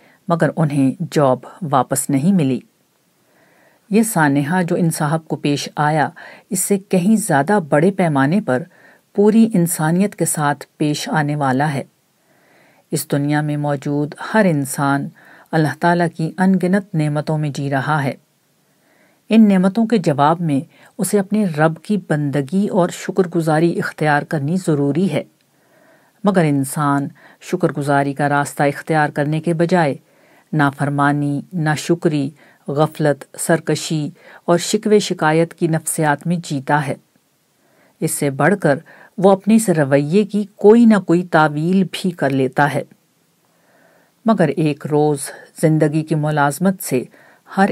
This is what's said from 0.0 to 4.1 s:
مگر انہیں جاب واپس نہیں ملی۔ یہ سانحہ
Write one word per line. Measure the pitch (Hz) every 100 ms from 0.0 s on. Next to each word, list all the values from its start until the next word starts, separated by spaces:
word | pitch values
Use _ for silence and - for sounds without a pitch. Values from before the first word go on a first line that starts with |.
| _ _ -
مگر | 170 160 -
انہیں | 160 143 135 127 160
جاب | 160 135 127 - - 156
واپس | 139 143 135 -
نہیں | 139 156
ملی۔ | 196 135 120 - _ _ _ _ _ _ _ _ _ _ _ -
یہ | 208
سانحہ | 220